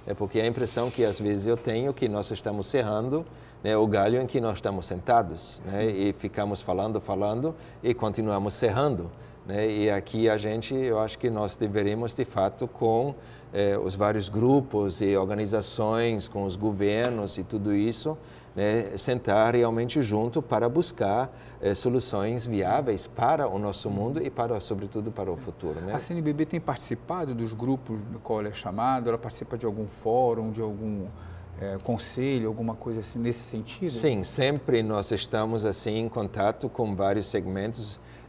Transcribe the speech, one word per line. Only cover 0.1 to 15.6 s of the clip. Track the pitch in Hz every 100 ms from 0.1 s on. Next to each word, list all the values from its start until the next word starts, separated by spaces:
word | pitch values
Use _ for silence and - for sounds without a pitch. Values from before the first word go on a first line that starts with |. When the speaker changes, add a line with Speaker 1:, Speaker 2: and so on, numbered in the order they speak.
| 98
Speaker 1:
porque | 101 110
a | 117
impressão | 117 117 123 123
que | 127 113
às | 98
vezes | 104 101 104
eu | 117
tenho | 123 113 139
que | 135 120
nós | 104 98
estamos | 98 110 104 95
serrando, | 139 107 107 123 151 - - - -
né, | 104 107
o | 110
galho | 104 101 123
em | 123
que | 135
nós | 117 92
estamos | 104 95 85
sentados, | 90 90 117 90 80 - -
né, | 92 98 110
Speaker 2:
Sim. | 95
Speaker 1:
e | 101
ficamos | 98 101 - 104 101
falando, | - 90 110 107
falando | - 98 104 113 156 160 - -
e | 120
continuamos | 120 110 104 110 101 101 -
serrando, | 117 107 147 101 85 - - - -
né, | 101 110
e | 107 104
aqui | 98 - 110 110
a | 107
gente, | 107 113 -
eu | 135 131 110
acho | 110 -
que | 123
nós | 110 104 -
deveríamos | 107 104 101 107 117 -
de | 120
fato | 104 95 - 123
com, | - 113 113 139 - - - -
eh, | 101 101 101
os | 92
vários | 95 104 107 92
grupos | 104 123 139 131 104 98 90
e | 98 98
organizações, | 95 104 104 107